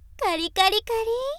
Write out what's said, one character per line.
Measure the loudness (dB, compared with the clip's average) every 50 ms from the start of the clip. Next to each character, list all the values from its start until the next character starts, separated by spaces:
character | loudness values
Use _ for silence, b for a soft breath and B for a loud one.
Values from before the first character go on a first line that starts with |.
| -20 -20 -8
カ | -2 0 0 0
リ | 0 -2 -4 2
カ | 4 4 4
リ | 4 2 -2
カ | -2 -4
リ。 | -2 0
い | -2 -2 -2 -2 -4 -6